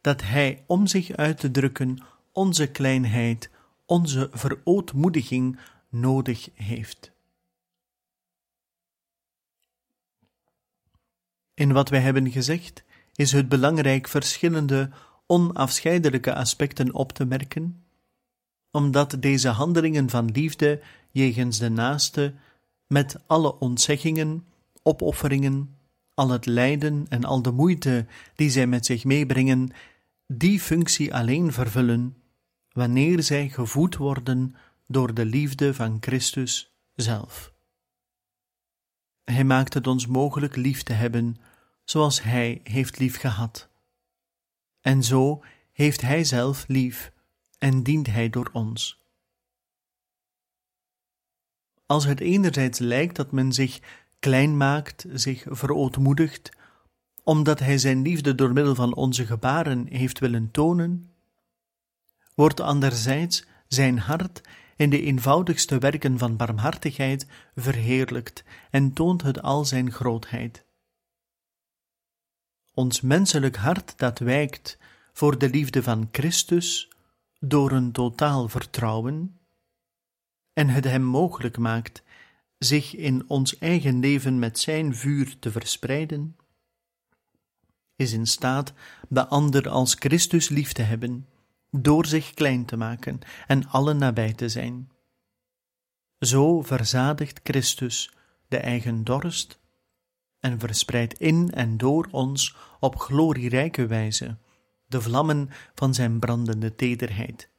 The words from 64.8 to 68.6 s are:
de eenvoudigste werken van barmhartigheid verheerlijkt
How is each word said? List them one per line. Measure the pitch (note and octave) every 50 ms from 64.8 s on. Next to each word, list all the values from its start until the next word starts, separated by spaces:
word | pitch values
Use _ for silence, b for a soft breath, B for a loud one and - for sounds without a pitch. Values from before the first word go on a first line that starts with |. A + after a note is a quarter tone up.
| D3+ D3
de | C#3 D3
eenvoudigste | D#3+ D3 C3+ B2+ A#2 C3+ C#3+ E3+ F#3 F3 D#3+ - - - C#3+
werken | B2+ B2+ C3 C#3+ - - C#3 B2+
van | A#2 B2 A#2+ A2+
barmhartigheid | A2 A#2+ A2+ A2 G#2 A2 D3 - - - D#3 C3+ - C#3 C3 C#3 C3+ - B B B B B B
verheerlijkt | C3+ A#2 C3+ C3 A#2 A2+ A#2 B2+ C3 C3 - A#2+ B2 A#2 - - - B B B B